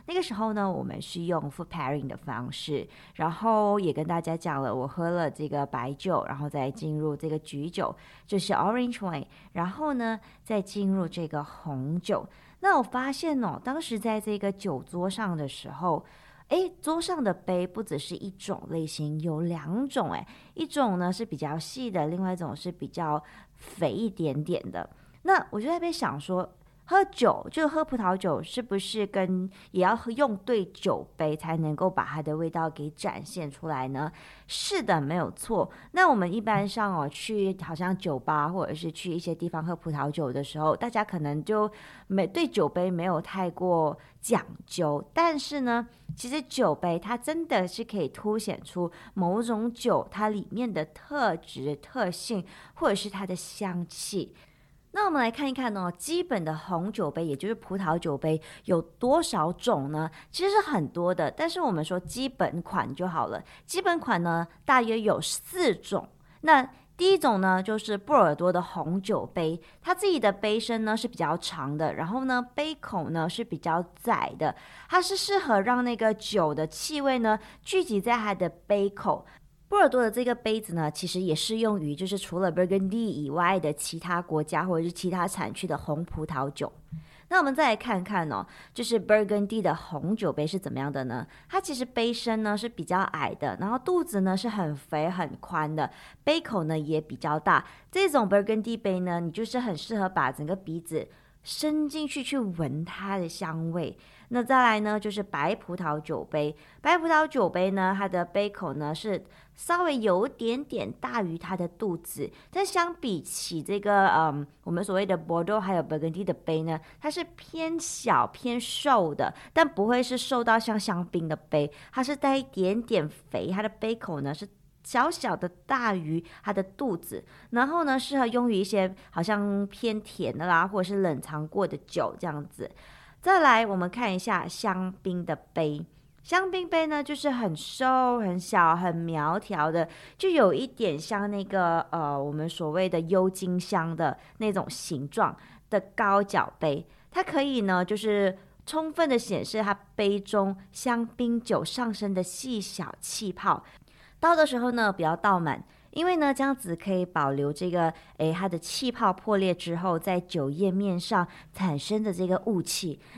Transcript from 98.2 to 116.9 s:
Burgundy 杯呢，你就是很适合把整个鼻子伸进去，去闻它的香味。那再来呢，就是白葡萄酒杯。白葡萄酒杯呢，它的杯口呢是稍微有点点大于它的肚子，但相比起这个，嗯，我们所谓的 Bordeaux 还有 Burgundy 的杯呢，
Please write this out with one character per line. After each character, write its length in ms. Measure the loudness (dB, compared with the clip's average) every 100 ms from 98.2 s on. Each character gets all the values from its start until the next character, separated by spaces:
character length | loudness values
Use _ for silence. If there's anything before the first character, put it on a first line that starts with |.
| 6
Burgundy 500 | 4 4 0 -2 -2
杯 220 | 0 0
呢， 180 | 0 -2
你 100 | -2
就 140 | -4
是 160 | -4 -2
很 160 | -2 -4
适 240 | -4 -2
合 80 | 0
把 240 | 0 0
整 160 | 0 -4
个 80 | -4
鼻 240 | -6 -8
子 260 | -4 -6 -6 -10 _ _
伸 460 | -12 -4 0 0 0
进 180 | -2 -4
去， 160 | -4
去 160 | -2 -2
闻 460 | -2 -2 -2 -2 -6
它 320 | -8 -4 -4
的 100 | -4
香 420 | -6 -6 -4 -4
味。 240 | -2 -4 -6 -18 -20 -4
那 120 | -2
再 200 | 4 6
来 180 | 8 6
呢， 180 | 2 0
就 140 | -2
是 100 | -4
白 320 | -4 0 0
葡 220 | 0 -4 -6
萄 240 | -2 -2
酒 240 | -2 -4
杯。 320 | -2 -2 -2 -4 -14 -2
白 160 | 2 4
葡 80 | 4
萄 220 | 4 4
酒 220 | 4 2
杯 220 | 4 2
呢， 220 | 2 2 2
它 100 | 0
的 160 | 0
杯 260 | 0 0 -2
口 240 | -2 -6
呢 200 | -4 -4
是 300 | -4 -4 -4 -6 -20 -20 -10
稍 280 | -2 2
微 140 | 2 2
有 300 | 4 4 2
点 340 | -2 -2 -2
点 300 | -4 -6 -6
大 300 | -6 -4 -2
于 160 | -2 -4
它 180 | -6 -4
的 100 | -4
肚 300 | -4 -4 -4
子， 340 | -6 -8 -8 -10 -6
但 120 | -2
相 300 | 0 2 0
比 280 | -2 -2 -4
起 420 | -4 -8 -6 -6
这 160 | -4 -2
个， 300 | 4 6 6
嗯， 360 | 6 4 0 -6 _ -4
我 40 |
们 140 | -2
所 100 | 0
谓 120 | 0 2
的 120 | 0
Bordeaux 440 | 0 0 2 0
还 120 | 2
有 80 | 0
Burgundy 440 | 0 -2 -2 -2 -2
的 80 |
杯 280 | -4 -2 -2
呢， 140 | -2 -4 -8